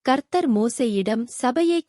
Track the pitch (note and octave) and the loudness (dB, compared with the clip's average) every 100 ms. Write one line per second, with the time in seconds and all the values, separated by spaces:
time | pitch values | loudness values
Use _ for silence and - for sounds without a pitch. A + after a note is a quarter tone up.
0 | - C4+ - F4+ E4+ G#3 A3+ - A#3+ G3+ | 0 0 0 0 2 2 0 0 -2 0
1 | G3 A3 A#3+ - B3+ B3+ E4+ E4+ | -2 -2 -6 -4 -2 0 2 0